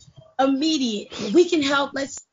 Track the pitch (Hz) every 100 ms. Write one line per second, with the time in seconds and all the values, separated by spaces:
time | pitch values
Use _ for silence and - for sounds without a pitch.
0 | - - - - 269 269 320 311 247 202
1 | - - 208 302 349 320 277 285 277 269
2 | 277 - _